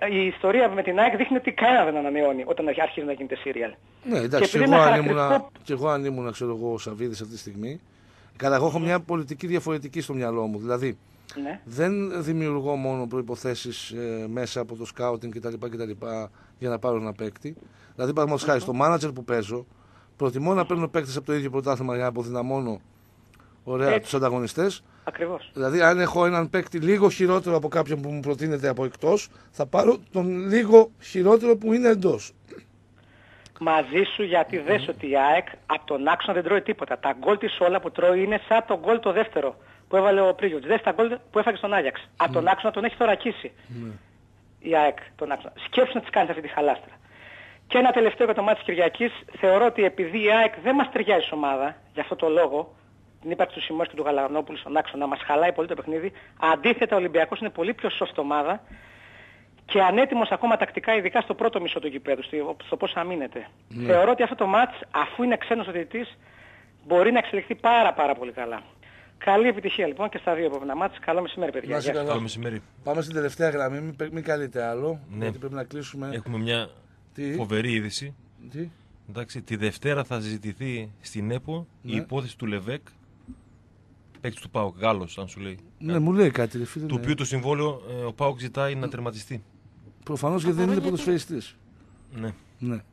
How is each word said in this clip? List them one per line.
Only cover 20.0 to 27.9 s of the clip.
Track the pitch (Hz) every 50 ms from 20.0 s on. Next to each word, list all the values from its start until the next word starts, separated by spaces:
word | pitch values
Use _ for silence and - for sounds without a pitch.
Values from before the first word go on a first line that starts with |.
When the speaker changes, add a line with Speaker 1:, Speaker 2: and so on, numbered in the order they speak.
| _ _ _
Speaker 2:
προτιμώ | - 143 131 123 135 147 175 196
να | 185 170
παίρνω | - 180 170 165 147
παίκτες | - 165 143 131 131
από | 151 131
το | - 147
ίδιο | 147 139 135
πρωτάθλημα | 127 135 131 139 135 123 131 127 123
για | 123
να | 123 123
αποδυναμώνω, | 117 123 117 117 123 120 123 131 131 135 127 117 107 - - _ _ _ _ _ _ _ _ _ _ _ _ _ _ _ _
ωραία, | 131 127 127 135 139
Speaker 1:
Έτσι. | 220 208
Speaker 2:
τους | - - -
ανταγωνιστές. | 135 135 127 123 123 120 110 - 156 180 202 190 - - _ _ _ _
Speaker 1:
Ακριβώς. | 165 - - 170 170 180 143 - - _
Speaker 2:
Δηλαδή, | 139 131 131 151 175
αν | 165 165 180 180
έχω | 180 147 - 175 175
έναν | 175 180 170 165 151
παίκτη | - 185 165 - - 165
λίγο | 156 180 208 202 202 208
χειρότερο | 202 - 185 180 185 185 185 180 170
από | 156 143 151
κάποιον | - 170 151 139